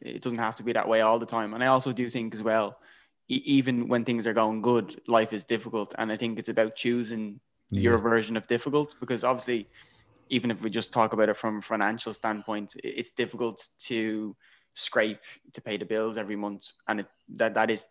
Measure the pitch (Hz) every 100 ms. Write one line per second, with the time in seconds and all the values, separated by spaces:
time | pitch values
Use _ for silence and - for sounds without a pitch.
0 | - - 127 117 113 113 113 113 104 110
1 | 110 117 113 117 107 110 127 131 131 123
2 | 120 123 113 107 110 110 104 - - -
3 | _ _ - 131 - 139 127 120 120 120
4 | 117 120 110 110 110 110 113 120 101 -
5 | - 117 110 110 - 113 110 110 101 -
6 | 110 110 117 110 113 110 110 - 117 120
7 | 110 113 107 104 _ _ _ 98 113 113
8 | 113 113 107 113 - 120 147 147 147 -
9 | 123 120 123 123 - 120 101 - - _
10 | _ _ _ 127 120 101 110 113 110 123
11 | 110 110 107 104 113 107 - 110 104 110
12 | - 107 113 107 104 107 101 - - -
13 | 117 - 120 117 120 104 - _ - 113
14 | 110 110 107 - _ _ _ - - 120
15 | 110 104 - - _ - - 104 104 110
16 | 110 110 101 104 101 101 - - - 107
17 | 98 _ - - 113 110 110 107 -